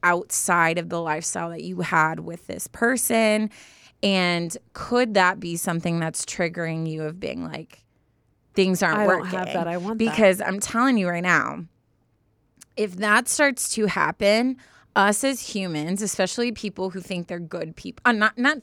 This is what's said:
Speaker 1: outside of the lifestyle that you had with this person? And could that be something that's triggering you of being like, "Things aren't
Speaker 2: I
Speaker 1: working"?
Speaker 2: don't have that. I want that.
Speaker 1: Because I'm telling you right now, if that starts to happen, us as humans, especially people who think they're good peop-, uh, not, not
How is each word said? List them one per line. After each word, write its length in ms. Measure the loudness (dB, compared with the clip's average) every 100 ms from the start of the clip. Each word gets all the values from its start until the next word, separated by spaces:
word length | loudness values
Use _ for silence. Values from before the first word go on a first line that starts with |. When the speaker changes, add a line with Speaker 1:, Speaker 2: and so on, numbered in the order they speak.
Speaker 1:
outside 760 | 2 2 0 -4 2 4 4 0
of 120 | -4
the 120 | -4
lifestyle 500 | -4 -4 -4 -6 -6
that 120 | -8
you 180 | -8 -6
had 380 | 0 4 2 0
with 260 | -8 -12 -12
this 180 | -10 -10
person? 840 | -2 0 2 2 2 4 2 0 -6 -20 -20 -20 -4
And 540 | 0 2 2 0 -2 -8 _
could 400 | -12 0 2 4
that 260 | 6 4 2
be 160 | -4 -4
something 420 | -2 -2 0 0
that's 260 | -2 -4 -8
triggering 600 | -4 -4 -2 -4 -4 -4
you 140 | -4
of 140 | -6 -6
being 240 | -8 -8
like, 380 | -8 -10 -14 -20 _ _ _ _ _ _ _
"Things 280 | 0 2 2
aren't 160 | 2 2
Speaker 2:
I 80 | 2
Speaker 1:
working"? 240 | 2 0
Speaker 2:
don't 160 | -6 -4
have 60 |
that. 120 | -4 -4
I 120 | -4
want 200 | -4 -2
that. 120 | 0
Speaker 1:
Because 300 | 4 4 4
I'm 180 | -2 -4
telling 380 | -4 0 2 2
you 100 | 2
right 140 | 0
now, 420 | 2 2 2 -4 -12 _ _ _ _ _ _ _ _ _ -12 -6
if 200 | -4 -2
that 300 | 2 2 2
starts 440 | 2 2 2 -4
to 120 | 0 0
happen, 720 | 2 0 2 4 4 2 -2 -10 _ _
us 300 | 2 4 4
as 160 | 0 -2 -4
humans, 480 | -4 -4 -4 -2 -2
especially 500 | -2 -2 -2 0 -2
people 380 | -4 -8 -6 -6
who 100 | -6
think 260 | -8 -8 -6
they're 120 | -10
good 340 | -8 -8 -8
peop-, 260 | -10 -14 -2
uh, 80 | 0
not, 240 | 2 0 2
not 240 | 0 0